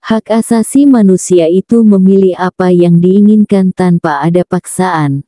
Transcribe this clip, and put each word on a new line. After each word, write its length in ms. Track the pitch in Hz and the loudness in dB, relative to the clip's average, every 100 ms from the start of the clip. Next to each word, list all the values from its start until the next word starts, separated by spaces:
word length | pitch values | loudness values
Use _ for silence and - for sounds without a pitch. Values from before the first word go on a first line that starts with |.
Hak 240 | - 220 - | -4 -6 -2
asasi 560 | 226 - 226 220 269 | -4 -2 -4 0 0
manusia 640 | 285 247 196 185 - 180 160 | 2 2 2 0 0 0 2
itu 320 | 185 - 233 | -2 0 0
memilih 560 | 220 196 190 196 190 175 | 2 2 2 2 0 -2
apa 320 | 180 _ 180 | -8 _ 0
yang 320 | 180 175 170 | 2 2 2
diinginkan 720 | 180 196 208 214 208 196 190 | 2 2 2 2 0 0 -2
tanpa 480 | - 180 170 170 143 | -2 -2 0 -2 -4
ada 240 | 156 175 | -2 -2
paksaan," 800 | 175 180 - - 185 165 147 139 | -2 -6 -8 -6 -4 -2 -4 -6